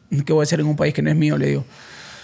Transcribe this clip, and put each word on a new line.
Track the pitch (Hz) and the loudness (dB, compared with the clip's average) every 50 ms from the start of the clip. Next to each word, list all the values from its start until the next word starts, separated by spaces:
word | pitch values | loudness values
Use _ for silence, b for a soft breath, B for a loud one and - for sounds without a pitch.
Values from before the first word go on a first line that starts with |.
| _ _ - 143 143 | _ _ -4 -2 0
¿qué | - 156 | 2 2
voy | 156 | 2
a | 147 | 2
hacer | 147 165 156 | 2 0 0
en | 151 | 2
un | 151 151 | 0 0
país | 147 147 151 147 | 2 0 0 0
que | 151 | 0
no | 147 156 | 0 2
es | 156 | 2
mío?", | 160 151 151 151 | 4 2 2 2
le | 143 131 | 2 0
digo. | 143 139 139 135 B B B B B B B B B B B | 0 0 -2 -4 B B B B B B B B B B B